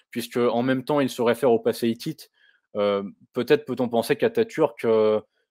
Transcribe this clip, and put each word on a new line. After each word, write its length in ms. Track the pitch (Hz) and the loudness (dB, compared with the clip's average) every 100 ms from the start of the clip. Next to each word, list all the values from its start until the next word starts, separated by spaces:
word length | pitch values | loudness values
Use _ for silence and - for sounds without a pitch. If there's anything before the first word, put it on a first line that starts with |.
| _ | _
puisque 260 | 120 113 123 | -10 -6 -2
en 240 | 120 117 | 0 0
même 220 | 127 131 | 0 -2
temps 160 | 127 147 | 0 0
il 100 | 127 | 0
se 140 | - | 0
réfère 280 | 120 113 131 | 0 2 2
au 60 | 113 | 2
passé 320 | 117 110 120 | 0 -2 -2
hittite. 400 | 113 160 151 - _ _ _ _ 110 | -2 -6 -10 -16 _ _ _ _ -2
Euh, 260 | 101 101 101 - _ | 0 0 -4 -12 _
peut-être 320 | 127 120 147 - | -6 2 0 0
peut-on 240 | 127 120 | -4 -2
penser 280 | 117 113 143 | -2 0 0
qu'Atatürk, 680 | 117 117 110 - 151 - 120 | 0 0 -2 0 -2 0 0
euh, 340 | 113 107 107 - _ _ | 2 4 2 -4 _ _